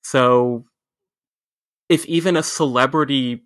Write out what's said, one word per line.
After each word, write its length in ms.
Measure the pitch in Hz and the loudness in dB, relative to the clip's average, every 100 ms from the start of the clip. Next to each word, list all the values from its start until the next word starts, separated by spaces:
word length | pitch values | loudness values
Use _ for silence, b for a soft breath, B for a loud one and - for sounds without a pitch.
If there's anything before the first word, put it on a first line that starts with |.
So 600 | - 135 123 123 123 120 - _ _ _ _ _ _ _ _ _ _ _ _ | -2 0 4 2 2 -4 -10 _ _ _ _ _ _ _ _ _ _ _ _
if 160 | 156 - | -2 0
even 300 | 165 180 170 | -2 0 0
a 60 | |
celebrity, 1000 | 156 - 151 123 131 156 143 139 123 120 | -2 -2 0 2 2 0 -2 -2 -4 -8